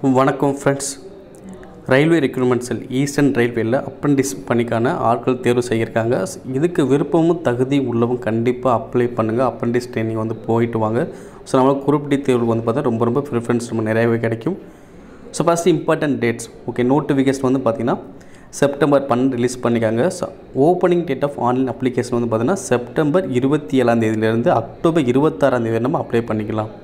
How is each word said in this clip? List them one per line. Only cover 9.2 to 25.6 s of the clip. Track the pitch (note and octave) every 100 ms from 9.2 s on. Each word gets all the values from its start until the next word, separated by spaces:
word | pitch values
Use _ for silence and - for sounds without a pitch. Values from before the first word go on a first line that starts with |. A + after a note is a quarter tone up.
| A2 A2+ B2+
apprendice | A#2+ A#2+ A#2+ A#2+
training | - A2 A2
வந்து | A2 A2 -
போயிட்டு | A2+ A#2 A2+
வாங்க. | A2 A2+ F3 - - - -
So, | C3
நம்மளுக்கு | C3 C#3 C#3+
group | D3 C#3+
D | C#3 C#3
தேர்வுக்கு | B2 A#2
வந்து | A2+ A#2
பார்த்தா | A2+ B2+
ரொம்ப, | A#2 B2
ரொம்ப | B2 -
preference | A#2+ A#2 A#2+ A#2
நம்ம | A2+ A2
நிறையவே | A2 A#2 A#2 A2+
கிடைக்கும். | A2+ D#3+ G3 - - - - - - -
So, | - D#3+
first | E3+ F3+ D#3
important | - D#3 D#3 A#2+ A#2
dates. | A#2+ - - -
Okay, | A#2 B2
notification | C#3 D3 C#3 C3+ C3 B2+
வந்து | C3 A#2
பார்த்தீங்கன்னா | A2+ A#2 G3 - - - - - -
September | C#3+ C#3+ D3+ C#3+ -
பன்னெண்டு | A#2+ C3+ B2+
release | B2 B2 A#2+
பண்ணிக்காங்க. | A#2 A2+ A2+ D#3 -
So, | - - - - C#3+
opening | F3 F#3 F3 D#3+
date | B2+ C#3+
of | - A#2+
online | B2 C3
application | C3 B2+ A#2+ A#2 A#2+
வந்து | A#2+
பார்த்தீங்கன்னா | A2+ C#3 F#3+ -
September | B2 B2 - D3+ E3 F#3 B2
இருபத்தி | C3 D3+ - C3
ஏழாம் | A#2+ A#2 A2
தேதியிலேருந்து | A2 A2 A2+ A#2 B2
அக்டோபர் | A2+ - E3+ E3 B2+
இருபத்தாறாம் | B2 D#3 - C#3 B2